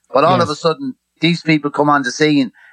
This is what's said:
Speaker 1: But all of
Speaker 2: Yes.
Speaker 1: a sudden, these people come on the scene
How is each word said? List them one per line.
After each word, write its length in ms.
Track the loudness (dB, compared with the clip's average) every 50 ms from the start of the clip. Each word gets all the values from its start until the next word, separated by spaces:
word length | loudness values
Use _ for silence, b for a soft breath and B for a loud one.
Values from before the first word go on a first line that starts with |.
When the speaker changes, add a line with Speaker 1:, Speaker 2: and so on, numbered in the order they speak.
| _ _ 0
Speaker 1:
But 120 | 2 2
all 160 | 2 2 2
of 80 | 0 -2
Speaker 2:
Yes. 80 | -4 -4
Speaker 1:
a 40 |
sudden, 340 | -2 -4 -4 -4 -6 -10 -12 -12 _ _ _ _
these 200 | -2 0 0 0
people 300 | 0 0 0 0 0 -2
come 180 | -2 0 0 2
on 140 | 2 0 0
the 80 | -4
scene 400 | -2 0 0 2 2 2 0 -2 b b b b